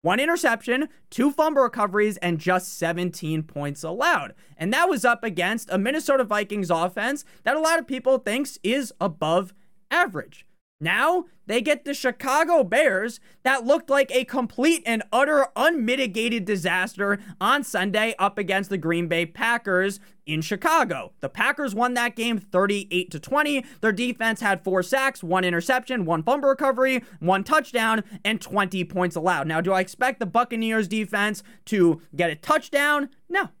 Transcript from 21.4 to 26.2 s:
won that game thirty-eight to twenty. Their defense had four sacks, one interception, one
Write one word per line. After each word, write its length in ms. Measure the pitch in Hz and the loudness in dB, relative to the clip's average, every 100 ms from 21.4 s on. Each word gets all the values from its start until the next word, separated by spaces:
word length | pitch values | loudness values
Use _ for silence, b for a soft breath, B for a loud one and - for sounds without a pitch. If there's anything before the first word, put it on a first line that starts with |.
| 233 285 277 | -2 0 -4
won 220 | 208 247 247 | 0 0 0
that 200 | 240 - | -2 -2
game 220 | 233 220 | -2 -4
thirty-eight 720 | - 180 196 202 202 180 - | 0 0 2 0 -2 -4 -4
to 100 | 151 | -8
twenty. 460 | - 277 302 277 247 B | -2 0 2 -2 -6 B
Their 100 | 220 | -2
defense 500 | 196 247 247 226 220 | 0 -4 -2 -2 0
had 220 | 220 190 | 0 0
four 200 | - 185 | 0 0
sacks, 400 | 180 269 262 262 | 2 0 0 -2
one 200 | 165 185 | -2 0
interception, 600 | 180 170 175 254 247 247 165 | 2 0 2 0 0 -4 0
one 160 | 165 | 0